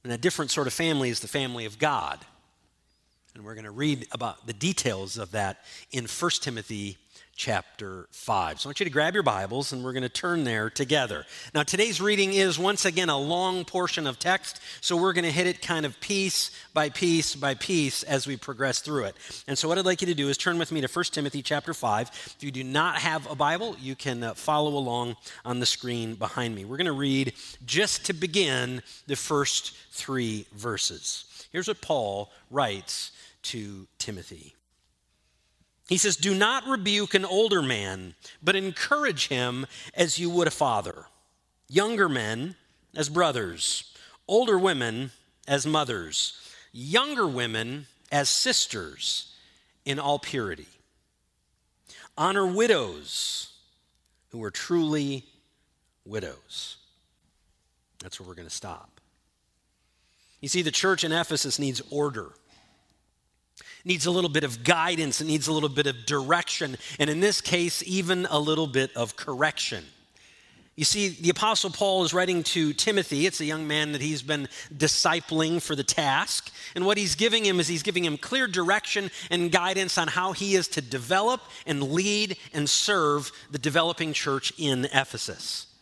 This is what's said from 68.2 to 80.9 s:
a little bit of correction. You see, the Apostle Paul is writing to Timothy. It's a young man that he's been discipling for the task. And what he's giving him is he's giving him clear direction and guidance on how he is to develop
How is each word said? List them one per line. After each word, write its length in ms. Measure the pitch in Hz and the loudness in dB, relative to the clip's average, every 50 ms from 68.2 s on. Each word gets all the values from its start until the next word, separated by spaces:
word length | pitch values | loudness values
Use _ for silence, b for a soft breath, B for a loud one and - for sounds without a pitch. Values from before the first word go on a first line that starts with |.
| 180 156 | 0 0
a 100 | 151 147 | 0 2
little 280 | 147 151 156 156 160 | 2 2 2 2 0
bit 280 | 147 127 135 131 131 - | 2 2 0 0 0 0
of 200 | 120 120 113 - | -4 -4 -4 -4
correction. 720 | - - - 135 123 147 156 - - - - 123 92 82 - - _ _ _ b b b b b b b b b b b b b | -10 -8 -8 0 2 0 0 2 -2 -4 -4 -4 -6 -10 -12 -20 _ _ _ b b b b b b b b b b b b b
You 100 | - 151 | -2 0
see, 240 | - - 208 202 190 | 0 2 2 0 -2
the 200 | 165 - 165 170 | -2 2 2 2
Apostle 420 | 170 - 214 220 220 - - 190 | 2 4 4 6 6 6 4 2
Paul 340 | 160 - 208 196 190 190 180 | 0 2 2 4 4 4 2
is 80 | 160 165 | 4 4
writing 300 | 180 180 185 180 175 156 | 4 4 4 2 2 2
to 280 | - - 175 160 151 | 2 2 2 2 2
Timothy. 540 | 143 - - 220 208 196 175 - 151 139 160 | 2 2 2 4 4 2 2 2 0 2 2
It's 160 | 190 - - | 2 2 0
a 40 | 156 | -2
young 220 | 151 156 156 156 | -2 -2 -2 -2
man 240 | 151 151 151 151 151 | 0 0 0 0 0
that 80 | 147 135 | -2 -2
he's 220 | 127 151 156 135 | -2 -2 -2 -4
been 260 | 123 143 151 147 139 B B B B B 156 | -2 -2 -2 -2 -2 B B B B B -2
discipling 880 | 139 156 143 - - - 170 160 170 - - 165 156 160 160 170 170 | 2 2 2 4 4 4 2 2 2 -2 -2 0 2 2 2 2 0
for 140 | - - 156 | 0 -2 -4
the 80 | 139 131 | -2 0
task. 720 | - - - 151 139 135 147 202 - - - - - B B B B B | 0 0 2 2 4 2 2 2 0 -2 -4 -4 -8 B B B B B
And 120 | 180 180 | 0 2
what 120 | 196 208 | 2 4
he's 180 | 208 202 175 139 | 2 2 0 2
giving 300 | 147 214 233 214 226 214 | 2 4 4 4 4 4
him 140 | 202 185 180 | 4 4 4
is 80 | 160 | 2
he's 160 | 156 175 160 147 | 2 0 0 -2
giving 220 | 208 175 180 175 | 0 0 0 0
him 120 | 165 147 | 0 -2
clear 300 | 147 - - 247 262 262 | -2 -4 -2 0 0 0
direction 640 | 220 175 190 175 170 196 208 - - - 208 196 180 B B B B | 0 0 0 2 4 2 2 2 0 -2 -2 -2 -4 B B B B
and 220 | 170 175 175 170 | 0 0 2 4
guidance 460 | 160 185 175 185 190 190 190 180 - | 4 2 2 2 0 0 0 2 2
on 100 | 190 165 | 2 2
how 240 | 156 - 180 185 190 | 2 2 0 0 0
he 240 | 175 - 196 196 196 | -2 -2 0 2 4
is 140 | 185 170 - | 4 2 2
to 120 | - 160 | -2 -4
develop 600 | 139 117 | -4 -2